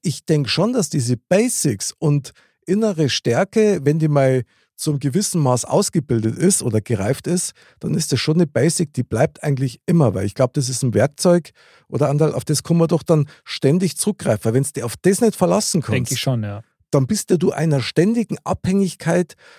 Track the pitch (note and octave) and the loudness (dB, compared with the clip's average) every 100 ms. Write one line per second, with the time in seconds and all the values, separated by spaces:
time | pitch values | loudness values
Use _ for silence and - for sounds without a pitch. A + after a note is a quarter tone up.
0 | F3 - - D#3 C3 - G#3 B3+ F3 - | -6 -4 0 0 0 0 0 0 -2 -2
1 | A#2 B2 - F#3 A#3+ - D3 G2+ - - | -2 -2 0 2 2 0 -2 -4 -8 -4
2 | D#3 D3 - - _ _ - G3 A3 E3 | 0 0 -4 -16 _ _ -4 0 0 0
3 | C#3+ - - A#2+ F#3+ A3 G#3+ F#3+ C#3 D#3+ | 0 0 0 0 0 2 2 2 0 2
4 | D#3 C#3+ C3+ C3 A#2 _ _ - - D3 | 2 4 4 2 -2 _ _ -8 -4 -2
5 | C#3+ E3+ G#3 E3+ C#3 B2 - D3+ G3+ F3 | -2 -2 -2 0 2 2 0 0 0 -2
6 | - A#2 A2 - F3+ G3 A#2 G#2+ - A2 | 0 0 0 0 0 2 0 -2 -2 -2
7 | G2 C3+ - F3+ - - _ _ - D#3+ | -2 -4 -2 -4 -4 -12 _ _ -4 -4
8 | - B2+ - D#3+ E3 A#2 D#3 - E3 - | -2 -2 0 0 0 2 0 0 -4 -4
9 | B2 A2 D3+ - D3+ C3 C3 - - E3+ | -4 0 -2 -2 -4 -2 -4 -6 0 2
10 | B2+ F#2+ G2+ - B2+ D3 B2+ B2+ B2+ A2+ | 2 0 -4 0 0 0 -4 -2 0 2
11 | C#3+ - F3+ F3 - _ _ _ - - | 0 2 2 2 0 _ _ _ -8 -2
12 | C3+ D3 D#3 B2+ - D3 - E3+ E3 E3+ | 0 2 0 -2 -4 -4 0 2 2 0
13 | - D#3+ D3 - - - C#3 F3 F3+ - | 2 2 0 -6 -14 -2 2 2 0 -2
14 | - F3 - G#2+ - B2+ C#3 - A#2 - | -4 -2 -2 0 0 0 0 -6 -8 -2
15 | F3+ G3 A3+ - F3 F#3+ - F3 - C3+ | 0 2 2 2 0 0 0 -2 -2 -2
16 | A#2+ B2 - A#2+ G#2 G2+ - _ _ C#3+ | -2 -4 -2 -2 -4 -10 -16 _ _ 0
17 | C3 G3+ - F3+ F3 - D#3+ C#3+ A#2 - | 0 -2 0 0 0 0 0 0 0 0
18 | G3+ A#3 G#3+ G#3 - F#3 - G3 F#3+ - | 2 2 -2 -4 -6 -4 -2 0 0 -4
19 | D#3+ F3 F3 - - | -2 -2 -2 -8 -20